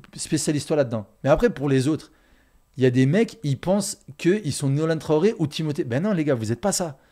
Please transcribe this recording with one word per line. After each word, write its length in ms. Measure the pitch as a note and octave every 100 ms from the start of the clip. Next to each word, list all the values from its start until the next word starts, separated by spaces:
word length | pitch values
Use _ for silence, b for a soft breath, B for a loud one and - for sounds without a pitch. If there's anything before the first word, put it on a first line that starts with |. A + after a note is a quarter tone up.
| - -
Spécialise-toi 600 | - D#3 D#3+ D3 - D3+
là-dedans. 280 | B2+ A2+ G2 _
Mais 60 | F3
après, 220 | G#3 A#3
pour 180 | - C#3+
les 180 | C3+ C3
autres, 240 | D3 - _ _ _ _ _ _ -
il 60 |
y 40 | C3
a 20 |
des 160 | B2+ C3
mecs, 320 | F#3+ A3+ -
ils 160 | C#3+ C3
pensent 400 | E3+ G3+ G3 - - -
qu'ils 360 | E3 G#3 D#3
sont 160 | - C#3
Nolan 280 | C#3+ D#3+ D#3+
Traoré 380 | - D#3 G3+ A#3
ou 80 | D3+
Timothée. 380 | - D#3 D3
Ben 180 | C#3 B2+
non, 120 | G#3
les 100 | F3
gars, 100 | D3
vous 180 | B2 A2
êtes 100 | A#2+
pas 100 | G3
ça. 260 | F3+ E3+ - _